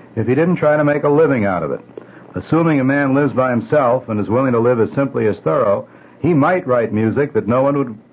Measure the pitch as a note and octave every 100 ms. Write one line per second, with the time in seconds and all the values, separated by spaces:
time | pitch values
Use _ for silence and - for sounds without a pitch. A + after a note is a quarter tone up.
0 | - - A2+ C3 E3+ E3+ D3+ D3+ D3 D3
1 | C#3+ D3 D#3+ C3 G2+ F2+ D2+ A#1 - -
2 | - - - F2 - D#3 E3 D3 C3 C#3+
3 | C#3+ C3+ C#3+ G#2+ B2+ A#2+ A2+ D3 B2+ G#2+
4 | - G#2+ F#2 A#2 C3+ A#2 A#2 B2 G#2 -
5 | C#3 B2 A2 G2 D3+ D#3 A2 G#2 - -
6 | - - D#3 D#3+ D3 F#3 C3+ B2 A2+ G#2+
7 | A2 G#2+ G#2+ A2 G2 B2 C#3 C#3+ B2+ G#2+
8 | -